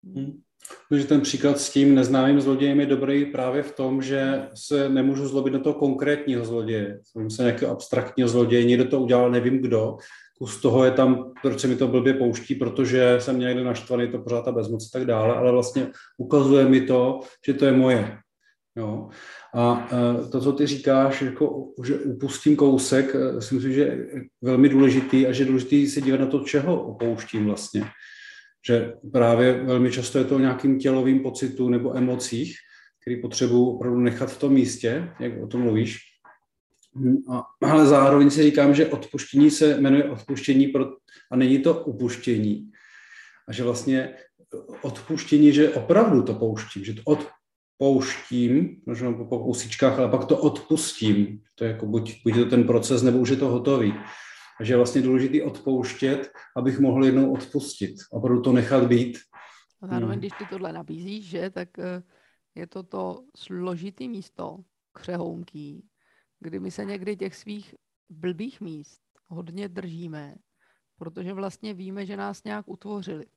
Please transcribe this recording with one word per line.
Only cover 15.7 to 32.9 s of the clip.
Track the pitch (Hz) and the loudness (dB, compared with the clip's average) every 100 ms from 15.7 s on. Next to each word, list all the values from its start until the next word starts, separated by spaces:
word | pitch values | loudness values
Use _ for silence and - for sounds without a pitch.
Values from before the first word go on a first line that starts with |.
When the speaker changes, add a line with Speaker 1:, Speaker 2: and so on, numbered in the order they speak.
| 135 135 - - _ | -2 -4 -8 -20 _
Speaker 2:
ukazuje | 123 147 135 139 131 | 0 2 6 6 6
mi | 131 | 4
to, | - 127 127 135 - _ - | 4 2 2 -2 -12 _ -6
že | |
to | 135 139 | 0 4
je | |
moje. | 127 131 120 104 107 _ _ _ _ _ - | 4 4 2 0 -8 _ _ _ _ _ -10
Jo. | 107 104 - - - - - | -8 -8 -10 -18 -20 -20 -10
A, | 120 120 147 - | 0 2 0 -2
eh, | 123 120 120 - | 0 0 0 -2
to, | 135 | -2
co | 135 | 0
ty | 135 143 | 0 0
říkáš, | 139 139 135 135 135 | 0 2 4 4 0
jako, | 135 - 151 135 135 - 123 | -4 -2 -2 -2 -12 -10 -4
že | 143 | -4
upustím | 143 113 135 - 151 147 | -4 -6 -6 -2 2 6
kousek, | 143 131 - 135 135 135 | 6 4 2 0 2 -2
eh, | 131 120 | -2 -4
si | 113 131 | -4 -4
myslím, | 131 | -2
že | 131 | 0
je | 147 - - 135 - _ | 0 -2 -10 -12 -14 _
velmi | 123 127 139 | 0 6 6
důležitý | 135 135 131 - 131 127 | 8 6 4 2 2 2
a | |
že | 123 | 2
je | 131 | 2
důležitý | 131 123 147 139 | 0 2 2 2
se | 147 | 0
dívat | 135 135 | 0 0
na | 135 | 0
to, | 143 | -2
čeho | - 143 180 170 | 0 -2 0 -2
opouštím | - 107 117 110 - 110 107 | -4 -4 -4 -4 -6 -4 -2
vlastně. | 101 - 104 107 - - - - - _ _ - | -4 -6 -6 -6 -12 -20 -20 -20 -20 _ _ 0
Že | 117 - - - | 0 0 -10 -4
právě | 127 117 117 127 127 | 2 4 4 4 2
velmi | 131 127 127 | 0 2 2
často | 127 120 139 | 0 -2 -2
je | 131 | 0
to | 139 | 2
o | |
nějakým | 131 123 139 131 | 0 0 0 0
tělovým | 143 131 131 135 | 0 0 2 2
pocitu | 131 123 127 - 123 | 0 -6 -8 -2 0
nebo | 120 123 127 | 0 -2 -2
emocích, | 127 123 - 117 143 - _ - _ | -2 -2 -6 -6 -8 -10 _ -20 _